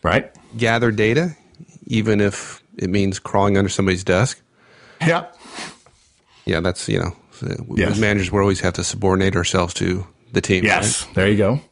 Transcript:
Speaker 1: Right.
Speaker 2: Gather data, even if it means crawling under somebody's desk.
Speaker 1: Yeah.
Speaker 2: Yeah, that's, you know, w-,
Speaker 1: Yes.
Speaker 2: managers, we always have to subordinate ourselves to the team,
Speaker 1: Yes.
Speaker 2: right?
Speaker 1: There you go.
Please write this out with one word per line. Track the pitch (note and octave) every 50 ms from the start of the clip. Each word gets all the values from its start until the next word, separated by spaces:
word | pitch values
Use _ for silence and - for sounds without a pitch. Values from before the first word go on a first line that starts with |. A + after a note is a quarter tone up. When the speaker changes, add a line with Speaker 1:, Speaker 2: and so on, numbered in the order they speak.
| _
Speaker 1:
Right. | E2+ F2+ B3+ - - _ - _ - - A2+
Speaker 2:
Gather | A#2+ A2+ A2+ A#2 A#2+ A#2
data, | G#2+ G#2 G#2+ A2 A#2 C#3+ E3+ F3+ D3+ _ _ _ _ _ - _ _ - - -
even | - A2 G#2 A2 G#2+ G#2
if | G#2 G2+ G2 - - - - - _ _ - -
it | - F#2
means | F2+ G2+ G2 G2 F#2+ -
crawling | _ - - G2+ G2 G2+ G2+ G2
under | G2 F#2+
somebody's | - - G2 F#2+ F#2 F2+ F#2+
desk. | F#2+ F#2 F2+ A#2 C#3 - - _ _ _ _ _ _ _ - - - - -
Speaker 1:
Yeah. | D#3+ E3 E3 F3 - - - - - - - - - - - _ _ - _ _ _ _ _ _ _ _ _ _ _
Speaker 2:
Yeah, | - F2 D#2+
that's, | E2 F2+ F2+ - - -
you | G#2+ -
know, | G1+ F2+ F2+ - _ _ _ -
w-, | - - - - - - -
Speaker 1:
Yes. | G#2+ F#2+ - - G2+
Speaker 2:
managers, | A2 G#2 G#2 G#2 F#2+ F2
we | G2 G2+
always | G2 G2+ F#2+ F2
have | - F2+ F2
to | - F2
subordinate | - - G2+ G2+ G2 F#2 F#2+ F#2+ F#2+ F#2+
ourselves | F2 F2+ - - F#2 F2 F2 -
to | - G2 F2+ F2+ F#2 F#2+ - _ _ _ _
the | - -
team, | - - G2+ F#2 G2+
Speaker 1:
Yes. | G#2 F#2 E2+ F#2+ G#2+ - - - -
Speaker 2:
right? | -
Speaker 1:
There | - F#2 G2+
you | G#2+ G2+
go. | G#2 G2 A#2+ D3 - _